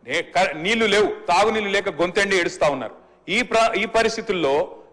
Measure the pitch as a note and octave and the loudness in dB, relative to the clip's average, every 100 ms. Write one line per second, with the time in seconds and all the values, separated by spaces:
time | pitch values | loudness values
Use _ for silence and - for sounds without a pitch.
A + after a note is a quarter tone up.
0 | - D3+ E3+ F3 F#3 D#3 F3 A3+ A3+ G3+ | -4 -6 -2 0 0 0 -2 0 2 2
1 | G#3+ - - F3 G#3+ A3 G#3 G3 F#3+ D#3 | 2 -2 0 2 2 0 -2 -2 -4 -2
2 | F3 F3+ G3+ F#3+ E3+ - D#3+ C3+ A2 - | -2 0 2 2 0 0 0 0 -8 -14
3 | - _ - G3+ B3 G3+ A3 G3 G#3 A3 | -20 _ -4 -2 0 2 2 0 0 2
4 | A3 - - F#3+ D3 C#3+ F3+ - - | 2 -2 -4 -2 0 0 -2 -8 -20